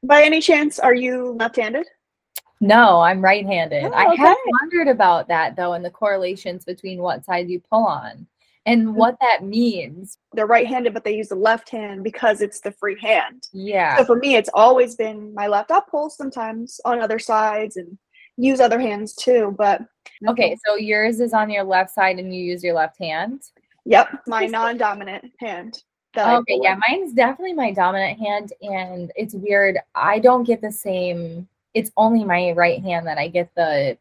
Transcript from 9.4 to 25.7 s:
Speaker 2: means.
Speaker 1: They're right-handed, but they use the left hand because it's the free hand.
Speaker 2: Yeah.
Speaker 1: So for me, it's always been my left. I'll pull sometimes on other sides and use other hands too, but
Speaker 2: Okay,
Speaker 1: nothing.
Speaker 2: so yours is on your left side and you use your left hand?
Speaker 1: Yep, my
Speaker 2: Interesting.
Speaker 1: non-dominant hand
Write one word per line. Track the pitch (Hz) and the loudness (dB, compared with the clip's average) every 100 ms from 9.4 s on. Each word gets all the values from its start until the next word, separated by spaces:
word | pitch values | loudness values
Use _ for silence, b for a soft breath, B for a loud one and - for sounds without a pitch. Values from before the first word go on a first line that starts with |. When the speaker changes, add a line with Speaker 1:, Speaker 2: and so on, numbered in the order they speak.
Speaker 2:
means. | 190 214 240 196 131 160 190 - _ | -2 -2 -2 -2 -10 -14 -20 -20 _
Speaker 1:
They're | 226 214 | -6 2
right-handed, | 233 233 254 240 | 2 2 -2 -4
but | 220 | -4
they | - 214 | -6 -6
use | 214 | -6
the | 190 | -2
left | 214 226 - | 0 0 -4
hand | 233 214 196 | -12 -10 -10
because | 196 - 240 208 | -10 -2 -2 0
it's | 202 - | -4 -6
the | 202 | -14
free | 202 202 202 | -8 -8 -6
hand. | 214 208 110 247 - | 0 0 0 -8 -20
Speaker 2:
Yeah. | 190 196 202 165 143 | -14 -4 -2 0 2
Speaker 1:
So | 240 | 4
for | 233 | 2
me, | 277 247 | 2 0
it's | 214 | 2
always | - 226 254 247 233 | 4 6 6 2 -2
been | 220 214 214 208 | -8 -8 -16 -8
my | 208 | -2
left. | 202 214 | -2 0
I'll | 339 | -2
pull | 403 302 302 | 0 -6 -8
sometimes | - 277 262 226 226 240 - - | -8 -12 -8 -10 -10 -14 -8 -4
on | 240 | -2
other | 226 220 | -2 -6
sides | 226 220 214 214 214 185 | -2 0 0 -2 -6 -10
and | 175 190 _ b b - | -16 -20 _ b b -4
use | 254 262 | -2 4
other | 240 233 | 4 2
hands | 254 208 214 - | -2 -6 -10 -6
too, | - 247 208 196 | 0 2 2 0
but | 208 196 233 _ - B 214 | 0 0 -4 _ -20 B -4
Speaker 2:
Okay, | 233 196 | 0 0
Speaker 1:
nothing. | 170 - | 0 -2
Speaker 2:
so | 208 | -2
yours | 214 214 214 226 | 0 0 0 0
is | 240 | 0
on | 226 214 | 0 0
your | 208 | -2
left | 190 185 190 | 0 0 0
side | - 190 185 | 0 0 0
and | 185 | -6
you | 185 | -8
use | 175 180 | -8 -6
your | 175 | -2
left | 165 156 _ | -2 -2 _
hand? | 170 156 196 269 - _ _ _ - | -8 -6 -6 -10 -16 _ _ _ 4
Speaker 1:
Yep, | 208 233 277 - | 6 6 0 -6
my | 226 220 | -4 -4
Speaker 2:
Interesting. | |
Speaker 1:
non-dominant | 226 226 240 220 202 196 202 247 _ | -2 -4 -2 -4 -4 -10 -14 -16 _
hand | 233 180 220 | -12 -12 -14